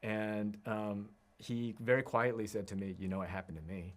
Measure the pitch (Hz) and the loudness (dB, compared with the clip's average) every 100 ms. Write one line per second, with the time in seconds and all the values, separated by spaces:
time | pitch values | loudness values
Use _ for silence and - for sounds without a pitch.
0 | 110 107 107 107 104 104 - 107 107 101 | 0 0 2 0 0 -2 -2 -2 0 -2
1 | 104 - _ _ - 120 120 110 117 127 | -4 -12 _ _ -4 -2 -2 -4 4 6
2 | 135 117 123 113 107 110 98 98 98 87 | 6 4 4 2 0 -2 -2 -2 -2 -2
3 | 95 95 92 92 92 80 78 95 90 | 0 0 0 -4 -4 -8 -8 -8 -8